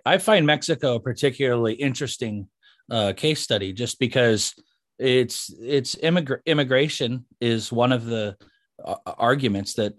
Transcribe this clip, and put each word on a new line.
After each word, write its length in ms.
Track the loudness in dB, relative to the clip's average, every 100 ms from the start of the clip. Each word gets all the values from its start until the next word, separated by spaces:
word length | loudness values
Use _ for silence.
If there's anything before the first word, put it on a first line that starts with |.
I 140 | 2 2
find 280 | 4 4 6
Mexico 500 | 2 0 -2 0 -2
a 40 |
particularly 760 | -4 0 0 2 0 2 0
interesting, 760 | 0 -2 -2 -6 -6 -6 -6 -10 _ _ _ -6
uh, 240 | -2 -2 0
case 240 | -2 -2
study, 320 | -2 -2 -2
just 260 | -6 -6 -2
because 560 | 0 4 4 2 -2 -8 _ _ _ -4
it's, 520 | 2 2 2 -4 -12 -12
it's 360 | -2 -2 -2 -2
immigra-, 460 | 0 0 -2 -4 0
immigration 800 | 0 2 2 2 -2 -4 -4 -10 -4
is 320 | 0 0 -2
one 180 | 0 2
of 140 | 2 -2
the, 300 | -4 -4 -8 _ _ _ -16
uh, 120 | -10 -10 -8
arguments 640 | 0 2 2 0 -2 -4
that 200 | -4 -4